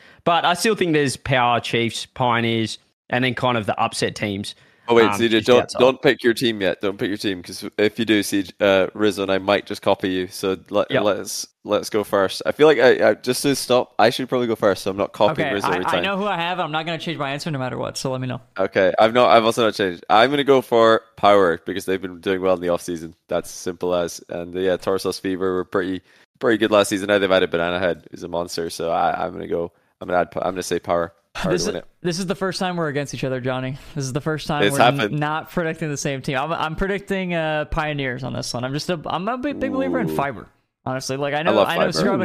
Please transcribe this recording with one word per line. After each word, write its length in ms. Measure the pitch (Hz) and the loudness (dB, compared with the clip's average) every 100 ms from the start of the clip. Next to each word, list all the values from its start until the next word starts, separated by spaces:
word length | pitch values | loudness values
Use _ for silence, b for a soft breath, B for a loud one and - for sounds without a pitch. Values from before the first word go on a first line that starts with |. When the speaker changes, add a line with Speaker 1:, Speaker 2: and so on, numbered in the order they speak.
| b b | b b
Speaker 1:
But 220 | - 170 151 | 0 2 2
I 80 | |
still 200 | 180 226 | 0 0
think 200 | 208 175 | 0 2
there's 240 | 151 143 - | 2 0 -2
Power, 420 | - 131 120 117 | -2 2 2 0
Chiefs, 460 | - 120 117 - - | 0 -2 -2 -4 -10
Pioneers, 720 | - 123 117 117 113 113 - _ _ - | -4 0 0 0 -2 -4 -8 _ _ -6
and 120 | 123 | -2
then 120 | 127 | -2
kind 240 | 120 127 117 | 0 0 0
of 80 | 104 | -2
the 120 | - | -2
upset 360 | 110 - 110 | -2 -2 -4
teams. 400 | - 107 98 104 - b b b | -4 -4 -4 -8 -14 b b b
Speaker 2:
Oh 80 | |
wait, 120 | 117 107 | 6 6
Speaker 1:
Um, 80 | 101 | 4
Speaker 2:
C 100 | 117 | 2
J, 80 | 110 | 2
Speaker 1:
just 80 | 107 | 6
Speaker 2:
don't, 160 | 123 | 4
Speaker 1:
outside. 160 | - - | 4 4
Speaker 2:
don't 240 | 127 131 | 4 4
pick 200 | 147 113 | 2 2
your 120 | 123 | 2
team 260 | 110 120 107 | 2 0 0
yet. 220 | 95 - | -2 -2
Don't 160 | 101 98 | -4 -4
pick 100 | 113 | -4
your 80 | 101 | -4
team, 260 | 107 92 | -4 -4
'cause 220 | 87 92 101 - | -8 -12 -8 0
if 200 | 104 - | 0 0
you 60 | |
do, 180 | 110 107 | 2 2
C 200 | 98 101 | 2 -2
J, 100 | 92 - | -4 0
uh, 260 | 101 95 92 | 4 4 2
Rizzo 300 | 107 107 95 | 0 0 0
and 100 | 98 | -2
I 60 | 95 | 0
might 260 | 95 101 | 2 0
just 160 | - 101 | 0 -4
copy 300 | 104 98 95 | 0 0 0
you. 160 | 92 90 | -2 -4
So 320 | - 98 92 - | -4 -4 -4 -2
let, 220 | 101 - | -2 0
Speaker 1:
Yep. 120 | 131 | 0
Speaker 2:
let's, 420 | 104 98 101 - - _ | 0 -2 -6 -10 -12 _
let's 240 | 101 101 87 | -2 -2 -2
go 160 | 107 | -4
first. 380 | 101 101 95 - | 0 2 0 -2
I 80 | - | -4
feel 140 | - 151 | 4 4
like 120 | 110 | 6
I, 300 | 127 - 110 | 6 6 4
I, 40 | |
just 260 | 107 - 123 | 2 -2 -2
to 120 | 143 131 | 0 0
stop, 380 | - 123 - - | 2 0 0 2
I 120 | 110 | 2
should 180 | - 131 | 2 -2
probably 180 | 127 120 | -2 0
go 100 | 110 | 2
first, 260 | 107 92 | 2 2
so 80 | 101 | -2
I'm 80 | 98 | -4
not 160 | 98 | -2
copying 320 | - 107 151 151 | 2 2 2 -2
Speaker 3:
Okay, 60 | |
Speaker 2:
Rizzo 140 | 113 117 | -2 -2
Speaker 3:
I, 40 | 160 | -2
Speaker 2:
every 100 | 180 | -2
Speaker 3:
I 40 | |
Speaker 2:
time. 120 | 180 | -2
Speaker 3:
know 160 | 190 196 | -2 -2
who 80 | 208 | -4
I 100 | 175 | -4
have. 240 | 170 180 | -4 -4
I'm 100 | 165 | -4
not 140 | 156 | -6
gonna 140 | 165 165 | -6 -6
change 180 | 175 143 | -6 -6
my 140 | 139 | -6
answer 200 | 147 170 | -6 -6
no 80 | 139 | -6
matter 200 | 127 127 | -6 -6
what. 180 | 123 - | -8 -6
So 160 | 135 | -6
let 80 | 131 | -4
me 60 | 127 | -6
know. 160 | 123 _ - | -8 _ -4
Speaker 2:
Okay, 340 | 95 107 95 - | -2 2 2 4
I've 160 | 110 | 4
not, 160 | 123 113 | 6 6
I've 160 | 113 113 | 6 6
also 180 | 120 | 2
not 80 | 113 | 0
changed. 300 | 101 98 85 - | 2 -2 -2 2
I'm 180 | 107 127 | 4 4
gonna 160 | 143 | 4
go 160 | 139 135 | 4 4
for 400 | - 117 113 110 - - | 4 4 6 4 0 2
Power 460 | 101 101 90 82 | 6 6 6 2
because 220 | - 95 92 | -4 -6 -4
they've 160 | 95 | -4
been 180 | 92 87 | -4 -6
doing 220 | 98 92 | -4 0
well 100 | 92 | 2
in 60 | 90 | 0
the 80 | 87 | 0
off 140 | 87 | -2
season. 320 | - 85 82 80 - | -4 -8 -10 -14 -6
That's 220 | 87 - | -6 -6
simple 440 | - 92 87 90 | -10 -10 -6 -2
as. 280 | 90 85 - - | -2 -2 -8 -12
And, 260 | 87 87 | -10 -8
uh, 60 | 90 | -4
yeah, 160 | 92 90 | -2 0
Torsos 420 | - 95 95 - | -2 -2 -4 -4
Fever 360 | 98 90 95 | -4 -2 -2
were 100 | 92 | -2
pretty, 380 | 87 101 90 92 - b b - | -2 -4 -2 -6 -10 b b -4
pretty 180 | 127 110 | 0 2
good 120 | 110 | 4
last 180 | 107 101 | 4 4
season. 160 | 101 98 | 0 2
Now 100 | 104 | 2
they've 140 | 95 | 4
added 180 | 92 92 | 4 2
Banana 280 | 85 85 87 | 0 -2 0
Head, 280 | 92 80 - | -2 -4 -8
who's 120 | - | -14
a 60 | 87 | -8
monster. 400 | 85 90 - 85 | -6 -6 -6 -8
So 220 | - 85 | -6 -4
I, 340 | 85 85 85 | 0 0 -2
I'm 80 | 85 | -4
gonna 160 | 90 85 | -8 -6
go. 240 | 85 85 _ _ - | -4 -6 _ _ -14
I'm 60 | 92 | -2
gonna 120 | 90 | 0
add, 80 | 85 - | 0 -4
I'm 160 | 90 | -4
gonna 100 | 92 | -4
say 160 | - 87 | -4 -4
Power. 360 | - 87 85 _ _ - | -2 -2 -2 _ _ -6
Hard 180 | - | -2
Speaker 3:
This 100 | 175 | -2
Speaker 2:
to 40 | - | -2
win 60 | - | -6
Speaker 3:
is, 60 | |
Speaker 2:
it. 60 | - _ | -10 _
Speaker 3:
this 160 | 175 170 | -6 -6
is 60 | 185 | -6
the 80 | 190 | -4
first 220 | 190 170 | -4 -4
time 160 | 185 175 | -4 -4
we're 120 | 156 | -4
against 240 | 143 139 | -4 -6
each 120 | 120 | -6
other, 160 | 135 131 | -6 -4
Johnny. 360 | 123 127 131 139 - | -4 -4 -6 -10 -12
This 100 | 151 | -8
is 80 | 131 | -6
the 80 | 131 | -4
first 260 | 160 156 - | -4 -6 -4
time 160 | 151 | 0
Speaker 2:
It's 160 | 101 139 | 2 4
Speaker 3:
we're 40 | |
n-, 140 | 120 139 | 4 4
Speaker 2:
happened. 200 | 107 147 | 0 -2
Speaker 3:
not 320 | 147 156 139 | -4 -4 -6
predicting 380 | - 160 160 156 | -4 -4 -4 -6
the 60 | 143 | -4
same 260 | 151 135 | -4 -6
team. 140 | 139 131 | -4 -4
I'm, 140 | 151 | -2
I'm 240 | 165 156 156 | -4 -4 -4
predicting, 580 | 196 196 196 196 180 | -4 -4 -4 -4 -2
uh, 300 | 170 156 151 147 | -2 -2 -2 -4
Pioneers 560 | 165 151 147 135 120 | -4 -4 -2 -4 -6
on 100 | 131 | -8
this 220 | 120 127 | -8 -8
one. 80 | 123 | -6
I'm 80 | 127 | -6
just 160 | 143 - | -6 -4
a, 120 | 175 - | -6 -4
I'm 200 | 156 196 | -6 -4
a 80 | 254 | -4
big, 220 | 285 - | -6 -4
big 140 | 262 | -4
believer 260 | 262 269 269 | -2 -2 -2
in 120 | 175 | -2
Speaker 2:
Ooh. 40 | |
Speaker 3:
fiber. 320 | 156 139 110 - _ _ _ 131 | -2 -4 -6 -14 _ _ _ -8
Honestly, 300 | 131 - 135 | -6 -6 -4
like, 180 | 143 | -2
I 40 | 143 | -2
Speaker 2:
I 40 | |
Speaker 3:
know, 120 | - | 2
Speaker 2:
love 120 | - - | 2 2
Speaker 3:
I 60 | |
know 60 | - | 2
Speaker 2:
fiber. 120 | 156 | 0
Speaker 3:
Scrub 280 | - 202 | 0 0
and 20 | - | 0